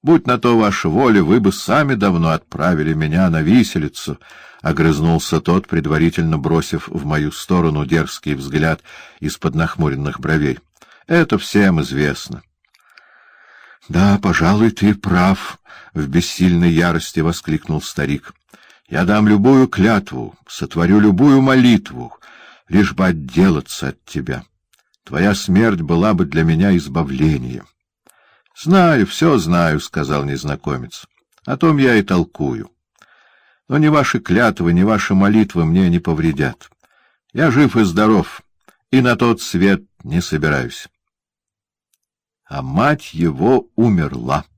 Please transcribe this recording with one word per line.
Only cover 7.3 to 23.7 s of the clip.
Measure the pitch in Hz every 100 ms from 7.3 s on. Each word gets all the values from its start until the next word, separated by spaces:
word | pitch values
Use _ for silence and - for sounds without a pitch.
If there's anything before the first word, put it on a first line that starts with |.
сторону | - - 90 82 76
дерзкий | 67 82 71 - -
взгляд | 69 69 76 80 78 - - - _
из-под | 76 - 82
нахмуренных | 71 82 - 76 67 71 65
бровей. | 69 80 73 62 _ _ _ _ -
"Это | 170 160 101
всем | - 104 101 82
известно". | 67 67 73 69 - 60 _ _ _ _ _ _ _ _ _ _ _ - - _ _
"Да, | 85 101 196
пожалуй, | 98 80 82 104 113
ты | - 101
прав", — | 101 95 90 90 95 - - _ - -
в | 82 71
бессильной | 78 - - 90 85 87
ярости | 82 87 80 - -
воскликнул | 80 85 - 78 - 78
старик. | - - 69 71 - - _ _ _ _ _
"Я | 71
дам | 90 104 104
любую | 104 117 135 131
клятву, | - 98 107 98 64 58 _ _
сотворю | - 80 82 85 104
любую | 104 95 143 135
молитву, | 135 131 123 110 - 64 58 - - - - - _
лишь | 92 101
бы | - 92
отделаться | 85 67 82 95 76 -